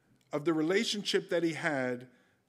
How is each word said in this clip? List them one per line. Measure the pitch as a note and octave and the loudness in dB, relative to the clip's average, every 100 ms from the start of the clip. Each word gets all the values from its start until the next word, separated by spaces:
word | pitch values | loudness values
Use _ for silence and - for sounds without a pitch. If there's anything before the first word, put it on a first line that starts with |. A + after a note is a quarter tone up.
| _ _ _ | _ _ _
of | D3+ | -4
the | D3 | 0
relationship | D#3 D#3 G3 A#3 G#3 - G3 F3+ | 2 2 2 2 -2 0 0 0
that | E3+ | 0
he | E3+ | 0
had | C#3+ D#3+ C#3 B2+ B2 B2+ _ _ _ | 0 0 0 0 -4 -8 _ _ _